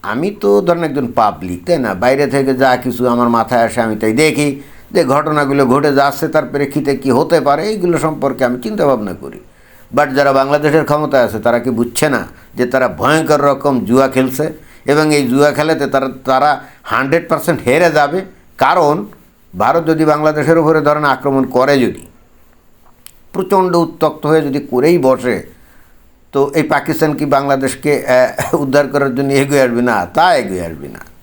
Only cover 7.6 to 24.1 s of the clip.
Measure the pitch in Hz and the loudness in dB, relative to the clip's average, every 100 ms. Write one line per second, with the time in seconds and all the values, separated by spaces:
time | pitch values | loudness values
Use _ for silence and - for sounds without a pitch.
7.6 | 196 220 175 160 156 147 139 123 127 123 | -2 -4 -2 0 -2 -2 -4 -2 -2 -2
8.6 | 214 214 156 127 101 85 67 50 - _ | -6 -2 0 0 -4 -10 -14 -16 -20 _
9.6 | _ - - 127 147 131 139 135 135 147 | _ -20 -6 -2 0 2 2 2 2 0
10.6 | 151 156 147 147 147 135 113 107 117 120 | 2 0 2 -2 0 2 0 0 0 0
11.6 | 123 113 120 - 156 123 90 - - - | -2 -2 -4 -2 -2 -2 -6 -18 -18 -6
12.6 | 123 131 127 80 123 160 156 151 143 139 | -2 0 0 0 0 2 2 2 2 0
13.6 | 143 127 101 123 135 131 131 - 156 - | 0 -2 2 2 2 2 -2 -2 -6 -6
14.6 | - - - 147 156 147 131 135 147 135 | -20 -12 -2 0 2 2 2 2 2 2
15.6 | 151 160 139 139 135 123 - 131 147 143 | -2 0 0 -2 -4 -8 -2 2 2 0
16.6 | - - - 113 135 170 165 160 - 156 | -6 -20 -4 -2 0 -2 0 -4 -2 -2
17.6 | - 143 175 151 147 170 190 - - - | 0 2 2 2 0 -2 -8 -18 -20 0
18.6 | 135 180 151 151 104 - _ _ _ 90 | 2 4 2 0 -6 -16 _ _ _ -2
19.6 | 107 165 156 160 156 151 151 151 143 165 | 0 2 0 0 2 2 0 0 2 2
20.6 | 156 156 147 147 147 135 143 135 127 127 | 4 2 2 0 0 0 0 0 0 2
21.6 | 135 139 113 - - _ _ _ - _ | 2 4 2 -4 -16 _ _ _ -20 _
22.6 | _ _ _ _ - - - 175 185 196 | _ _ _ _ -20 -20 -12 -8 0 2
23.6 | 185 170 165 - 156 | 2 2 0 0 -2